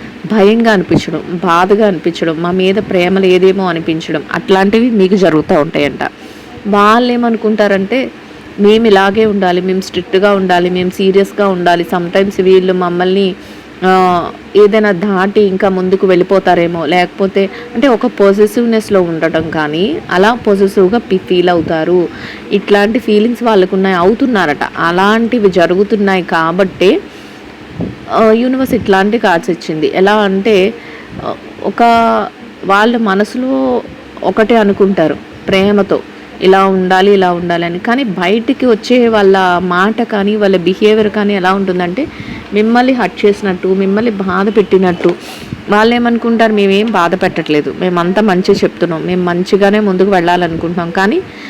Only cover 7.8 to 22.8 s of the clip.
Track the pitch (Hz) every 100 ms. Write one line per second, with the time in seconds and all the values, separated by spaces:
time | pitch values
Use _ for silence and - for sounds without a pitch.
7.8 | 196 254 247 - - - - - 175 220
8.8 | 226 190 196 208 220 202 180 175 185 185
9.8 | - 180 - 190 202 202 190 175 180 180
10.8 | 180 - 190 190 196 - 202 180 175 175
11.8 | 170 185 170 196 196 196 185 185 185 185
12.8 | 180 175 180 190 190 180 - - - -
13.8 | 185 185 185 175 143 - - 196 208 214
14.8 | 214 175 208 190 196 214 202 185 202 190
15.8 | 185 190 190 180 180 190 185 175 170 170
16.8 | 147 180 175 - 196 196 196 - - 233
17.8 | 277 214 247 - 196 196 208 240 233 220
18.8 | 214 196 170 160 165 165 160 160 151 160
19.8 | 214 330 - 180 208 240 220 196 196 202
20.8 | 185 233 - 190 - 180 180 170 160 160
21.8 | 160 180 165 - - - - 202 196 202